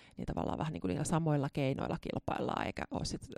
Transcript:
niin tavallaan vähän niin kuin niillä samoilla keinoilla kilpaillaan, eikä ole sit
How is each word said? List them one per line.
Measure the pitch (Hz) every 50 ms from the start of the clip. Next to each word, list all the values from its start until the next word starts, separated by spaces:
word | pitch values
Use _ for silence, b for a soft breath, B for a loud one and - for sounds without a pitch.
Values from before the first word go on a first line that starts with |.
| B B B
niin | - -
tavallaan | - - - - - - -
vähän | - 156 -
niin | -
kuin | - 185
niillä | 170 - 151
samoilla | - 180 156 165 156 147 143 135 147 -
keinoilla | - 139 131 139 - - - - -
kilpaillaan, | - - - - - - - - - - - - -
eikä | - - - - -
ole | - - -
sit | - - - - - 233